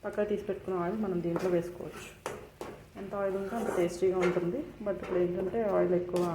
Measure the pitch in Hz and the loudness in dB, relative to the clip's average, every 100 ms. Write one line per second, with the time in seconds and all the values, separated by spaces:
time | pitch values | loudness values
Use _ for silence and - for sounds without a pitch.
0 | 208 202 208 202 - 190 - 185 175 214 | -4 -2 0 0 -2 -6 -2 -2 0 0
1 | 208 180 170 170 185 175 170 - 151 - | 0 0 0 0 2 2 0 -8 -10 -12
2 | - - - - - - - - - - | -14 -10 -10 -10 -14 -14 -12 -12 -16 -10
3 | 196 202 196 190 196 233 214 185 175 - | -6 0 0 0 -2 -2 0 2 2 4
4 | 190 185 180 180 175 233 311 - 208 196 | 2 4 4 2 0 -2 -4 -6 -4 -4
5 | - 180 175 185 190 226 214 180 175 180 | 0 2 2 2 0 0 2 4 4 2
6 | 180 180 175 | 2 2 2